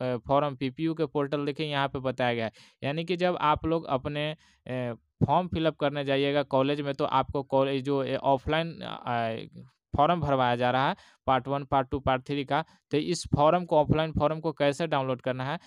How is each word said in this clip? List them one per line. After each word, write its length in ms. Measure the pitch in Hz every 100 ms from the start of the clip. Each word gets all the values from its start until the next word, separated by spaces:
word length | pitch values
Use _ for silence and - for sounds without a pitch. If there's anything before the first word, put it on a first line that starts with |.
फॉर्म 540 | 127 120 - 139 147 131
पीपीयू 380 | 135 131 160
के 120 | 160 151
पोर्टल 400 | 151 143 147 143
देखिए 200 | 139 151
यहाँ 220 | 143 139
पे 100 | 135
बताया 360 | 131 123 123
गया 100 | 117
है। 80 | 110 - - _
यानी 200 | 131 156
कि 120 | 170 175
जब 200 | 180 175
आप 260 | 147 151 160
लोग 180 | 165
अपने, 520 | 160 135 151 147 151 151 _ _ -
ए, 280 | 127 123 113 _ _ -
फॉर्म 220 | 156 180
फिलअप 280 | 175 160 143
करने 280 | 143 147
जाइएगा 380 | 139 139 143 143
कॉलेज 380 | 139 135 135 147
में 140 | 143
तो 100 | 139
आपको 380 | 147 131 135 143
कॉलेज 420 | 135 135 135 139
जो, 180 | 135 139
ए, 120 | 127 135
ऑफलाइन, 640 | 135 135 - 156 165 -
आ, 540 | 120 110 - 120 113 113 104 117 127 _ _
फॉर्म 260 | - 151 175
भरवाया 360 | 147 135 123 120
जा 140 | 123
रहा 180 | 127 143
है 80 | 202 - _ -
पार्ट 200 | 131 127
वन, 160 | 139
पार्ट 240 | 139 139 131
टू, 100 | 143
पार्ट 220 | 131 131 131
थ्री 180 | 143
का, 200 | 131 143 160 _ _
तो 60 | 147
इस 280 | 156 170 - 143
फॉर्म 280 | 151 180
को, 120 | 175 156
ऑफलाइन 360 | 135 156 160
फॉर्म 280 | 151 147 160
को 120 | 165
कैसे 340 | 147 143 135 165
डाउनलोड 340 | 147 131 123
करना 240 | 131 127
है 140 | 131 165